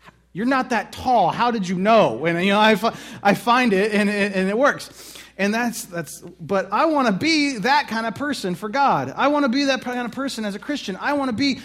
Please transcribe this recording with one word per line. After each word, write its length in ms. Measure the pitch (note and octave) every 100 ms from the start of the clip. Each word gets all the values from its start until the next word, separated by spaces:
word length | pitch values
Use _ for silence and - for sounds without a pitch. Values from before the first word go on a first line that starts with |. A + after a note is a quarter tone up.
| - _ _
"You're 140 | E3+ B3
not 240 | C4+ B3+
that 200 | A3 -
tall. 400 | - B3+ A#3 F3
How 220 | - A#3+
did 160 | A3+ F3+
you 80 | F#3
know?" 500 | G3+ A3+ D3+ A2+ E3
And, 180 | E3+
you 60 | G3
know, 80 | G#3
I 160 | G#3+
fi-, 220 | G#3+ A3+ - - -
I 120 | G3
find 380 | F#3+ A#3+ B3 B3
it, 200 | F#3+ G#3+
and, 180 | G#3 G3+
and, 240 | G3+ G3+
and 140 | F#3+ F#3+
it 100 | A3
works. 560 | C4+ D#3 - - - - - -
And 160 | G3+
that's, 300 | A3+ A#3+ -
that's, 380 | - E3+ D#3+ - F3 -
but 320 | D#3 G3 F#3
I 140 | A3 D#4+
wanna 260 | D4 A#3+
be 460 | F#3 D#4 D#4 C#4+ A#3+
that 280 | G#3 - -
kind 180 | A3+
of 120 | A3+ A3+
person 400 | C#4+ - F#3 F3+
for 120 | G#3+
God. 460 | C4+ C4+ D#3+ C3
I 140 | - C4+
wanna 200 | D4 C#4
be 180 | C4+ C#4
that 160 | C4
kind 180 | B3 B3
of 100 | A#3+
person 340 | B3 C4+ -
as 120 | G#3 G3+
a 20 |
Christian. 380 | - D4 - F#3
I 120 | A#3
wanna 220 | C#4+ C4
be, 260 | G#3+ C#4 -